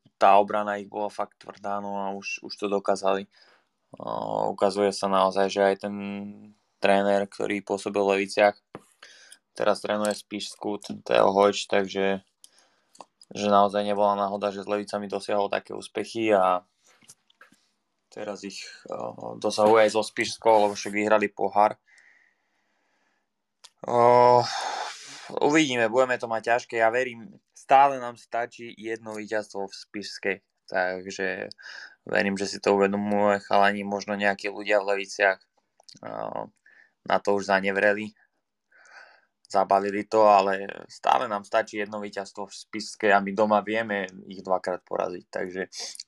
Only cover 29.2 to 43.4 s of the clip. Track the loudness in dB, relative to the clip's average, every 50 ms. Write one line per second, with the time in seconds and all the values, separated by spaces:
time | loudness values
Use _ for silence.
29.2 | -8 -6 -4 -4 -4 -6 -8 -10 -10 -10 -12 -16 -18 -14 -12 -12 -12 -12 -12 -8
30.2 | -6 -6 -6 -6 _ _ _ _ _ -6 -4 -2 -2 -2 -4 -6 -10 -10 -8 -6
31.2 | -6 -6 -6 -8 -10 -12 -14 _ -20 -20 -18 -18 -20 -20 _ _ _ -2 0 0
32.2 | 0 0 0 -2 -4 -6 -6 -2 0 2 4 4 4 2 0 -2 -2 -2 0 2
33.2 | 2 2 2 0 -2 0 2 4 4 2 2 -2 -6 -8 -8 -8 -6 -6 -4 -2
34.2 | 0 0 -2 -2 -4 -8 -8 -6 -2 0 2 2 2 0 -2 -4 -4 -8 -2 0
35.2 | 2 2 2 0 _ _ _ _ _ _ _ _ _ -20 -20 -18 -16 -12 -10 -10
36.2 | -8 -8 -8 -10 -10 -12 _ _ _ _ _ _ _ _ _ _ -4 -2 -2 -2
37.2 | 0 0 -2 -2 0 0 0 0 0 0 0 2 2 2 2 0 -4 -10 -14 _
38.2 | _ _ _ _ _ _ _ _ _ _ _ _ _ _ -20 -20 -20 -20 _ _
39.2 | _ _ _ _ _ -4 -2 0 2 2 2 2 2 0 -4 -6 -4 0 2 4
40.2 | 6 8 8 6 6 4 0 -4 -6 -10 -14 -14 -16 -18 -18 -4 0 2 2 2
41.2 | 2 -2 -4 -6 -4 -2 -2 -2 -2 -2 -4 -8 -8 -8 -8 -10 -10 -10 -10 -10
42.2 | -10 -10 -12 -14 -14 -12 -14 -18 -16 _ -12 -12 -12 -12 -6 0 4 4 4 4
43.2 | 4 0 0 0